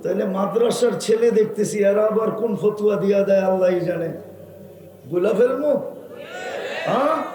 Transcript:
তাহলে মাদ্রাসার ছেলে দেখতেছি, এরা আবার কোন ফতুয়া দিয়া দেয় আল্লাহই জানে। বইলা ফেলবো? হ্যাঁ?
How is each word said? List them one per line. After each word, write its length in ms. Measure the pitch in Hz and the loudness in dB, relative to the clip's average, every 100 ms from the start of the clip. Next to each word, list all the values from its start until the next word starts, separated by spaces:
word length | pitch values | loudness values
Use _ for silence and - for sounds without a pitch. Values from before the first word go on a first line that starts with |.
তাহলে 220 | 165 190 208 | -2 -2 0
মাদ্রাসার 640 | 185 190 196 233 - 240 190 | 0 0 2 0 2 0 0
ছেলে 320 | - 220 233 | 0 2 4
দেখতেছি, 480 | 214 214 - 208 208 | 4 2 0 -2 2
এরা 260 | 196 202 214 | 2 4 2
আবার 260 | 214 214 | 2 0
কোন 240 | - 226 190 | -2 -2 0
ফতুয়া 400 | 196 208 208 196 | -2 0 0 2
দিয়া 280 | 196 196 | 2 2
দেয় 180 | 196 196 | 4 2
আল্লাহই 380 | 185 190 185 185 | 2 2 2 2
জানে। 340 | 170 165 165 - - - - - - - - - 127 | 0 -2 -4 -8 -14 -18 -20 -20 -20 -20 -20 -20 -6
বইলা 200 | 170 196 | 0 0
ফেলবো? 640 | 185 247 269 294 254 - - - - - - - - - - - | 2 2 2 0 0 -2 -12 -16 -16 -14 -12 -10 -8 -8 -6 -2
হ্যাঁ? 380 | 214 285 320 254 | 0 0 -2 -4